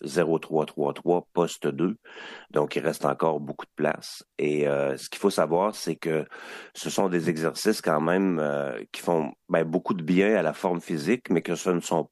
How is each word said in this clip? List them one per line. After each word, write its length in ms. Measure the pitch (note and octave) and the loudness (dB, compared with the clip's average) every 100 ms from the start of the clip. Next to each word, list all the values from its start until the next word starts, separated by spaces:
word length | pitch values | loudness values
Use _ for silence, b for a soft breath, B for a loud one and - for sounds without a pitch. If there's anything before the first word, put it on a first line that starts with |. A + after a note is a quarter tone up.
zéro 340 | D2+ D#2 D#2+ D#2+ | -4 0 2 2
trois 280 | - D#2 D2+ | 0 -2 -2
trois 280 | - C#2+ | -2 -2
trois, 320 | C#2+ E2 F2 - | -2 0 0 0
poste 360 | - E2+ - D2+ | 0 0 0 -4
deux. 280 | C#2 F2 A2 B B B B B | 0 0 -2 B B B B B
Donc, 240 | - D2 D#2 | 0 0 0
il 60 | |
reste 240 | D2+ D2 C#2+ | -2 -2 -2
encore 340 | C#2 D#2+ D2+ | 0 0 0
beaucoup 260 | D2 D2 - | -4 -12 -12
de 60 | - | -2
place. 460 | D2+ - - - - - | -2 -2 -8 -16 -14 -4
Et, 300 | D2+ D2 D2 | -2 0 2
euh, 300 | C#2+ C#2 C2+ | 2 0 -4
ce 120 | - | -8
qu'il 100 | - | 0
faut 100 | G3+ | 0
savoir, 460 | G3 D#2 E2+ G2+ G#2 | 2 2 2 0 -2
c'est 200 | - D#2+ | -6 -4
que 300 | E2+ D#2 D2 B B B B | -2 -2 -2 B B B B
ce 160 | - - | -10 -6
sont 180 | D2+ G2 | 0 0
des 220 | F2 D#2+ | 2 0
exercices 520 | D#2+ D#2+ - - A2 | 0 0 0 0 0
quand 200 | - D2+ | 2 2
même, 380 | D#2+ F2+ F#2+ E2+ | 4 4 2 2
euh, 360 | D2+ C#2+ C#2 A1+ G1+ | 0 0 -2 -6 -10
qui 100 | - | -8
font, 300 | - E2+ D2 - - | 0 2 0 -6 -2
ben, 160 | E2 | 0
beaucoup 300 | E2 F2 - | 2 0 0
de 100 | G2 | -2
bien 320 | D#2+ F2+ G2+ G#2+ | 2 4 6 4
à 60 | |
la 120 | D#2 | 2
forme 280 | D2 F#2+ F2 | 0 0 -2
physique, 480 | - E2 D2 B2 - | -2 -4 0 0 2
mais 120 | E2+ | 0
que 140 | E2+ E2+ | 0 -2
ce 140 | F#2+ | 0
ne 100 | F2 | 0
sont 300 | - E2 D2+ | 2 -2 -2